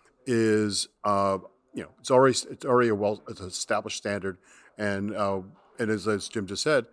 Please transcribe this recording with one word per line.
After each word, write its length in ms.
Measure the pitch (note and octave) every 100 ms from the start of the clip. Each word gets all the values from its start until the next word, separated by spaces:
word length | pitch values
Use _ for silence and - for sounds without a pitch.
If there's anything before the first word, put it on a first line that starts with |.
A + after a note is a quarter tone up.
| _ _
is, 600 | - A#2 A2 G#2+ G#2 G2 - _
uh, 360 | G#2 G2 G2 F#2+ F2+ _ _
you 100 | -
know, 60 | D2+ _
it's 120 | -
already, 260 | C3 C3 B2 -
it's 140 | -
already 260 | D3 B2 A#2
a 60 |
well, 260 | G2+ G#2 G#2 -
it's 140 | G2+
an 60 | F#2
established 500 | - - G#2+ G#2 -
standard, 400 | G#2 G2+ F#2+ F2+ _ - - -
and, 360 | G#2 G2 G2+
uh, 280 | G#2 G2+ G2 F#2+ - _ -
and 120 | A2
as, 180 | G#2+ G2+
as 220 | G2+ -
Jim 160 | A2+
just 180 | F#2+ G2
said, 220 | D3+ C#3+ A2+